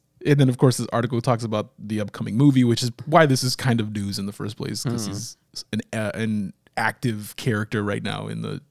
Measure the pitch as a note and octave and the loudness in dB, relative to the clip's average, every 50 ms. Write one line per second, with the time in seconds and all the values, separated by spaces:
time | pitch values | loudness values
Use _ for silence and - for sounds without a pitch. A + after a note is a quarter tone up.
0 | _ _ _ - - D3+ D3 C#3 C#3+ B2+ B2 - - C3+ A#2+ - A#2+ - - A2+ | _ _ _ -4 2 4 4 6 6 4 4 4 4 4 4 2 -2 -2 -2 -2
1 | A#2 A2+ - A#2 A#2 C3+ B2 A2+ A#2+ A2 A2 G#2+ G#2 - _ - - G#2 G#2+ G#2+ | -2 0 -2 -2 0 0 0 0 0 -2 -2 -2 -4 -4 _ -14 -10 -6 -4 -4
2 | G#2 G2+ - - A2+ A2+ G2+ A2+ C#3+ D3 C3+ B2+ B2+ A#2+ A#2 - - B2 A#2 - | -4 -6 -6 -8 -6 -2 2 6 6 6 8 6 6 4 4 2 0 -4 -6 -8
3 | - - D3+ F3 D#3+ D3 C3 B2 - B2+ B2 - - A#2+ A2+ A#2 G#2+ G#2+ G#2+ G#2 | -2 2 4 6 6 6 4 2 0 -2 -2 -2 0 0 2 2 0 -2 -4 -4
4 | G2+ G2+ G2 G2+ G2 G2+ G2+ - G2+ G2+ G#2+ - - - G#2 G2+ - - A#2 A#2+ | -4 -4 -4 -4 -6 -8 -8 -8 -8 -10 -8 -8 -8 -8 -8 -6 -6 -6 -4 -4
5 | A2 G2+ G2 G#2 A#2 - - _ _ _ - - - _ - G#2+ - _ - A2+ | -6 -6 -8 -8 -10 -12 -14 _ _ _ -16 -16 -12 _ -8 -8 -8 _ -6 -6
6 | G#2+ G#2 - F#2+ A2 A2 G#2+ G#2 G2+ F2+ - _ _ _ - - A2+ A2 - - | -6 -4 -4 -4 -4 -2 -2 -4 -4 -6 -10 _ _ _ -6 -2 -2 -2 -2 -2
7 | - B2 A2 G#2 G#2 G2 - - - C3+ A2 G#2 G#2+ - - A2 G#2 G#2 G2+ G2 | -2 -4 -4 -4 -6 -12 -12 -6 -2 -2 0 0 -2 -2 -2 -4 -2 -2 -4 -4
8 | A2 G2+ G#2 G#2 G#2 G#2+ A2 A2 A2 G#2+ G2+ G2 - _ | -4 -6 -6 -6 -6 -8 -8 -8 -8 -8 -8 -10 -12 _